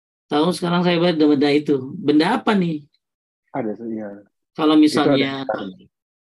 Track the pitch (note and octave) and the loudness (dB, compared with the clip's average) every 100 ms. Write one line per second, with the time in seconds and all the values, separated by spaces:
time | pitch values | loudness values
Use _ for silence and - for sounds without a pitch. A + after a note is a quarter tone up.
0 | _ _ - D3 E3 E3+ F3+ F3 F3+ E3+ | _ _ -4 0 0 0 -2 0 2 2
1 | F3 D#3+ D3+ D3 D3 C#3+ D3 C#3+ C3 - | 2 2 2 4 2 2 0 -2 -4 -6
2 | C#3 D3+ E3+ A#3 A3+ G#3 F3 D#3 C#3+ _ | 0 2 2 0 0 0 0 -4 -10 _
3 | _ _ _ _ _ C#3 A2+ G2+ A#2 A2 | _ _ _ _ _ -8 -8 -8 -10 -10
4 | G#2 G2+ - _ _ - D#3 D#3 D3+ D#3 | -10 -14 -20 _ _ -2 2 4 4 2
5 | D3+ C#3 C3+ C#3 C3+ G#2 G2+ F#2 - _ | 2 2 0 -4 -8 -8 -8 -14 -20 _
6 | _ _ | _ _